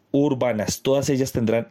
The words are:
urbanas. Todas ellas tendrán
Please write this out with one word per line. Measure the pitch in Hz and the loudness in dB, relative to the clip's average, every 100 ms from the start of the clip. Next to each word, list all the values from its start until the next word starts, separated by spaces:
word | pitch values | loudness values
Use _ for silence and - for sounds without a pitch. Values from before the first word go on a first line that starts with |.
| - | -4
urbanas. | 139 147 127 123 107 98 - | 0 0 2 0 0 -4 -4
Todas | 135 139 139 | 0 0 2
ellas | 131 131 | 0 0
tendrán | 131 110 113 113 | -2 0 0 -2